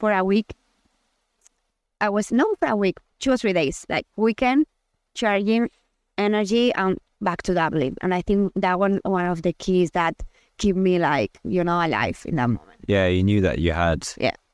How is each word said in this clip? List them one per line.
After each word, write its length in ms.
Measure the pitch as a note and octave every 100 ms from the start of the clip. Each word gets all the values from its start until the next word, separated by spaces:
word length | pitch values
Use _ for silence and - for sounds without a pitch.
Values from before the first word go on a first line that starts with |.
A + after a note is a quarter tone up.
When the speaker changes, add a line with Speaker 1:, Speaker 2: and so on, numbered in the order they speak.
Speaker 1:
for 120 | G#3+
a 120 | G3
week. 300 | F#3+ G3 G#3+ - _ _ _ _ _ _ _ _ _ _ _ _ _ -
I 80 | G#3
was, 220 | G3+ G#3+
no, 120 | A3+ G#4 G#4
for 100 | D4+
a 80 | G#3+
week, 220 | G3 F#3 - _
two 100 | C4+
or 60 | B3+
three 160 | A3+
days, 340 | F3+ C#3+ E3+ -
like, 180 | - - -
weekend, 500 | A3 A3 B3+ C4+ D4+ _ _ _ _
charging 560 | - A3+ G3+ G#3 A3+ A#3 - _ _ _ -
energy, 560 | G#3 G#3+ G3+ A#3 B3
and 240 | - F#3+ F#3+ - _
back 220 | G3 F3
to 120 | -
Dublin. 420 | F3 D#3+ D#3 C3 -
And 100 | F3+
I 80 | F3+
think 300 | F3 G3+ G3 G#3
that 220 | F#3+ F3+
one, 220 | G3 G3
one 220 | - F#3 F3
of 160 | F3
the 100 | F3
keys 380 | - - F#3 F3
that 220 | F3+ E3 E3 - - _ -
keep 180 | G#3 F3+
me, 220 | F#3+ F3+
like, 400 | E3 C#3+ G#2 -
you 200 | - F#3
know, 140 | F3 F3
alive 420 | E3 A2+ A2+ - -
in 100 | D#3+
that 120 | B2
moment. 320 | A2+ - - -
Speaker 2:
Yeah, 200 | G2+ F#2
you 160 | F#2
knew 180 | F#2+ G#2
that 180 | F#2 B1
you 140 | E2+
had 340 | E2 E2+ D#2+ - -
Speaker 1:
Yeah. 160 | A#2+ - _